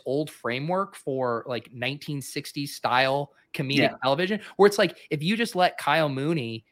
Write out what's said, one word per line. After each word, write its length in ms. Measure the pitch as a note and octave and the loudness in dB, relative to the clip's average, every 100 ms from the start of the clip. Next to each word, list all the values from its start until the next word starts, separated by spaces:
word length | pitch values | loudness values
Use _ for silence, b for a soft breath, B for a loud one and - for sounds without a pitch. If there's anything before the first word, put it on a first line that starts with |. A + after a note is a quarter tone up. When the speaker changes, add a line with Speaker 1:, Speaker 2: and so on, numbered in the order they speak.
| - | -4
Speaker 1:
old 240 | C#3 D3+ | -4 -4
framework 640 | - A#2+ B2 D3+ F#3 G3 - | -6 -6 -4 -2 -2 -4 -8
for, 480 | - C3 B2+ A#2 C3+ | -6 -2 -2 -2 -4
like, 240 | B2 - | -8 -8
nineteen 480 | B2+ B2+ C#3+ - C#3+ | -6 -6 -6 -8 -8
sixties 540 | - D3 - D3 C#3+ - | -8 -10 -8 -8 -8 -6
style 560 | A2+ B2 C3+ C#3 C#3+ _ _ | 0 2 2 0 -4 _ _
comedic 240 | - C3+ C#3 | -6 0 2
Speaker 2:
Yeah. 180 | - - | 2 2
Speaker 1:
television, 380 | C3 C#3 F#3 G#3 B - | 0 0 0 -4 B 6
where 100 | G3+ | 6
it's 100 | G3+ | 6
like, 200 | F#3 b b | 0 b b
if 140 | D#3 | -4
you 140 | D#3+ A3+ | 0 0
just 180 | A#3 F3+ | 0 2
let 220 | F3+ - | 2 2
Kyle 320 | - D#3 D3+ | 0 2 2
Mooney 560 | C3 D3 E3 A#2 A2+ - | 0 0 -2 -2 -8 -12